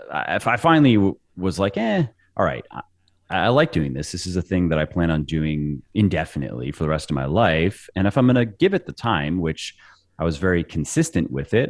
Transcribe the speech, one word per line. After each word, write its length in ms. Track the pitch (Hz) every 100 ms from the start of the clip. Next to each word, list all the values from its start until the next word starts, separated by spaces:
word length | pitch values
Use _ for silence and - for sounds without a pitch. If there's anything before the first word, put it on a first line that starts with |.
| -
I, 280 | 71 - 95
I 140 | - 117
finally 380 | 165 160 139 107
w-, 220 | 95 - _ -
was 220 | 92 90
like, 180 | 98 196
"Eh, 280 | 226 196 135 - _ -
all 100 | 87
right, 200 | 62 -
I, 100 | 62 - _ _ _ -
I 180 | 90 101
like 220 | 135 165
doing 220 | 82 71
this. 180 | 65 71
This 140 | 90 90
is 100 | 90
a 60 |
thing 280 | - 92 87
that 100 | 80
I 60 | 78
plan 260 | 87 85
on 120 | 78
doing 600 | 71 80 78 76 73 69 -
indefinitely 760 | 104 101 85 80 78 60 58 65
for 120 | -
the 60 | 78
rest 220 | 78 -
of 40 | 71
my 100 | 67
life. 600 | 90 104 80 90 - - 95
And 120 | 95
if 100 | 135
I'm 80 | 127
gonna 200 | 123 117
give 280 | 98 185
it 140 | 190 -
the 60 |
time," 460 | - 117 87 73 90
which 360 | 80 78 - - - _ _ -
I 60 |
was 140 | 82 76
very 260 | 92 87
consistent 680 | 80 78 76 156 165 90 -
with 220 | 67 71
it, 160 | 113